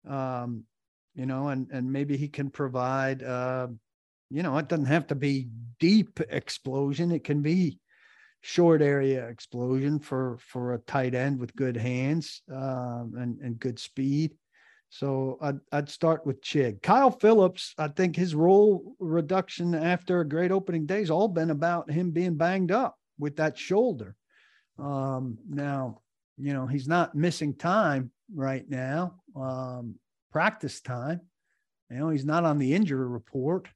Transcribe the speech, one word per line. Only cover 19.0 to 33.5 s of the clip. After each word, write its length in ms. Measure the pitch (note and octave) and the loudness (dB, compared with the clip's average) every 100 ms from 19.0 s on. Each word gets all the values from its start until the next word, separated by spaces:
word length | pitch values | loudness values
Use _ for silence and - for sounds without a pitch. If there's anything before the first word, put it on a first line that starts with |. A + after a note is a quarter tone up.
reduction 760 | F3 E3 D3+ F#3+ F#3 - F3 | -2 0 2 -2 -2 -4 -2
after 460 | E3 E3 F3 - F3+ | 0 0 0 0 0
a 80 | D#3 | 0
great 240 | D#3 F3+ | 0 2
opening 340 | F#3+ F#3+ E3+ D3+ | 0 0 -4 -2
day's 240 | G3 F#3 | -2 0
all 180 | D#3 G#3+ | 2 2
been 220 | E3+ E3 | 2 0
about 400 | D3 E3 E3+ - | 0 0 0 -2
him 220 | D3+ F3+ | -2 0
being 240 | D#3+ F3+ D#3 | 0 0 2
banged 340 | E3+ F#3+ F3+ | 2 2 2
up 260 | G#3 B3+ - _ - | 0 0 -6 _ -6
with 180 | D3 D3 | -6 0
that 200 | D#3 D3+ | -2 -2
shoulder. 600 | - F#3+ B3 C#3+ F#2+ - _ _ _ _ _ - | 0 2 2 -2 -10 -16 _ _ _ _ _ -12
Um, 600 | C#3+ C#3 C3+ C3 C3 A2+ G3 | -6 -4 -4 -4 -6 -10 -10
now, 520 | C#3+ C#3+ C#3 B2+ - _ _ _ - | -6 -4 -4 -6 -10 _ _ _ -8
you 160 | C#3 | -6
know, 120 | C#3 C3 | -4 -2
he's 220 | C#3+ C3 | -4 0
not 260 | D#3+ A2+ | 2 2
missing 400 | C#3+ E3+ E3 D3+ | 2 0 0 -4
time 560 | - E3+ G3+ F3+ C#3 B2 _ _ | -2 0 2 4 0 -4 _ _
right 340 | F3 C3+ C3+ - | -6 -4 -4 -6
now, 520 | C3 C3 D3+ F3+ - _ E3 | -6 -4 -4 -4 -8 _ -10
um, 600 | C3 C3 B2+ B2+ A#2 - _ _ _ | -8 -6 -8 -10 -12 -14 _ _ _
practice 480 | D3+ F#3+ - C#3 - | 2 2 2 -8 -8
time. 400 | - B2 C3 E3+ F3 _ _ _ _ _ _ | -8 -6 -4 -6 -10 _ _ _ _ _ _
You 80 | B2+ | -6
know, 100 | D#3+ | -2
he's 160 | D3+ | 0
not 200 | C#3 D#3+ | 2 2
on 140 | E3+ D3 | 2 2
the 160 | C3 | 2
injury 320 | E3+ G3 C3+ B2+ | 2 2 0 -2
report. 640 | A#2+ - C3+ C3+ | -6 -6 -4 -2